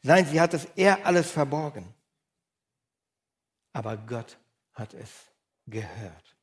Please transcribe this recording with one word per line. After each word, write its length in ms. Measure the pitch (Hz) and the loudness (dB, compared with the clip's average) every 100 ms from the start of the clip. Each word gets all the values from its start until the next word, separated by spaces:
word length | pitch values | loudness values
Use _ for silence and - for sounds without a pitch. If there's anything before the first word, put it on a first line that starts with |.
Nein, 240 | 131 175 | 6 6
sie 160 | 170 156 | 6 4
hat 140 | 165 | 2
es 100 | 165 - - | 2 -6 2
eher 280 | 190 190 | 4 4
alles 260 | - 175 160 | 2 2 2
verborgen. 640 | - 139 147 156 123 90 - _ _ _ _ _ _ _ _ _ _ _ _ _ _ _ _ _ | -2 -2 -2 -6 -10 -16 -20 _ _ _ _ _ _ _ _ _ _ _ _ _ _ _ _ _
Aber 240 | - 110 110 | -10 -8 -10
Gott 420 | 110 120 113 - _ _ _ | -10 -12 -12 -20 _ _ _
hat 220 | - 110 | -16 -16
es 160 | 98 117 - - _ _ _ - | -14 -20 -20 -20 _ _ _ -14
gehört. 720 | 110 107 104 104 80 _ _ | -12 -10 -12 -16 -18 _ _